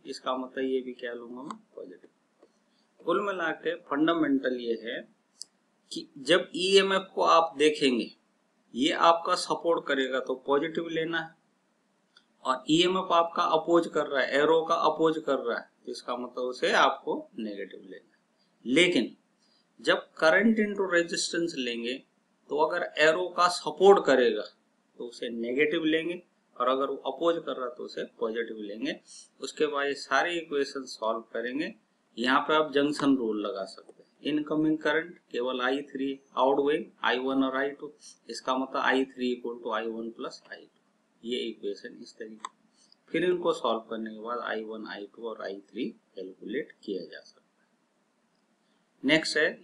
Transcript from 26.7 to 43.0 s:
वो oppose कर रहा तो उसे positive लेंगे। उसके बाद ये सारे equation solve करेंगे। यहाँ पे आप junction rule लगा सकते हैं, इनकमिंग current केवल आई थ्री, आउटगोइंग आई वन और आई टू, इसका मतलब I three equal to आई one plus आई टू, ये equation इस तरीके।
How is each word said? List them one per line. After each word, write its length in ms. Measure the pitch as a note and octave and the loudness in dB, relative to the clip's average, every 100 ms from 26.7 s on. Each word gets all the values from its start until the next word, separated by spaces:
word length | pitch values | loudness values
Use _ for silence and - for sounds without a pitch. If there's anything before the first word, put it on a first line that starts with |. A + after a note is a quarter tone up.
| C3 C#3 | 0 0
वो 100 | C#3 C3+ | -4 -6
oppose 360 | C3 E3+ E3 D#3 | -2 0 0 -2
कर 100 | B2+ | -6
रहा 120 | B2 | -8
तो 160 | A#2+ | -8
उसे 200 | G#2+ - - - | -12 -10 -12 -4
positive 360 | A2+ A2+ A#2 A2 | -4 -4 -6 -8
लेंगे। 400 | G#2 G#2+ C#3 - - - - _ | -10 -6 -6 -6 -12 -20 -20 _
उसके 260 | C3+ - D3+ | -10 -2 -2
बाद 200 | C#3+ C#3+ | 0 -2
ये 80 | C#3 | -4
सारे 400 | - C3+ E3 E3+ | 0 0 2 -2
equation 480 | D#3+ C#3+ C3+ C#3 B2+ | -2 -2 -2 -4 -12
solve 340 | - A2 A2+ A2+ | -4 -2 -2 -6
करेंगे। 420 | A#2 A#2+ C3+ F#3 G#3+ _ _ _ - | -6 -4 -4 -6 -8 _ _ _ -4
यहाँ 240 | B2 C#3 | 2 2
पे 140 | - | 4
आप 180 | D#3 D3+ | 2 2
junction 440 | C#3 D3 D3 C#3+ B2+ | 2 0 2 2 2
rule 240 | A2+ G#2+ | 2 -2
लगा 240 | G#2 G2 F#2+ | -4 -6 -8
सकते 360 | - - - | -12 -20 -20
हैं, 60 | _ _ C#3 | _ _ -4
इनकमिंग 500 | D3+ D3+ D#3 D#3 D#3 | -4 -2 0 0 0
current 400 | D3+ D#3 - - _ | 0 -2 -2 -10 _
केवल 300 | A#2+ B2+ B2+ | -6 -4 -2
आई 200 | B2 C#3 | -2 -2
थ्री, 340 | C#3+ C3 C#3 C3+ _ - | -4 -6 -6 -6 _ 0
आउटगोइंग 480 | C3 C#3+ C#3+ D#3 - - | 2 4 2 0 -2 -4
आई 160 | A2+ B2 | 0 0
वन 260 | C3 C3+ | 0 0
और 120 | C3 C3 | 0 0
आई 140 | C#3+ | -2
टू, 200 | C#3+ D3 - - - - | -4 -14 -16 -20 -20 -14
इसका 260 | A#2 - C3 | -8 -2 -2
मतलब 240 | C3 C#3 | -2 -2
I 220 | B2+ C3 C3 | 2 2 0
three 280 | B2+ B2 | -2 -2
equal 260 | B2 B2 A#2+ | -2 -6 -8
to 120 | A#2 | -6
आई 120 | A2 A2+ | -4 -4
one 220 | A2+ A2+ A2+ | -6 -8 -8
plus 220 | D3 - - | -12 -12 -18
आई 80 | - | -20
टू, 200 | - _ _ _ _ _ | -20 _ _ _ _ _
ये 160 | A2+ B2 | -6 -6
equation 580 | A#2 A2 G#2 G2 A#2+ G#2 | -6 -8 -8 -10 -12 -18
इस 120 | A#2 - | -20 -16
तरीके। 420 | A2 A2 - _ _ _ _ _ | -16 -16 -18 _ _ _ _ _